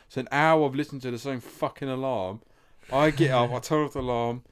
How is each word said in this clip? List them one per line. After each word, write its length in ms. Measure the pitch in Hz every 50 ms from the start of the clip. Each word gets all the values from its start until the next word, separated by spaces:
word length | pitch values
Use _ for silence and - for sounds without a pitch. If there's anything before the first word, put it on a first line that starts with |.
| _ _
So 120 | - 131
an 60 | 123 -
hour 340 | - 143 151 160 160 156 151 139
I've 80 | 131
listened 260 | 139 147 - 147 135 123
to 80 | 127
the 60 | 120 113
same 220 | - 139 135 123
fucking 500 | 117 - - - - 139 - - 143 135
alarm. 520 | 131 127 131 135 127 107 92 92 101 113 - _ _ _ _ _ _ - - - 131
I 160 | 135 151 156
get 220 | 147 139 160 139
up, 200 | 131 120 120 120
I 80 | 123 127
turn 240 | 127 - 156 151 151
off 100 | 139 -
the 80 | 143
alarm, 420 | 127 123 123 117 120 117 120 127 - _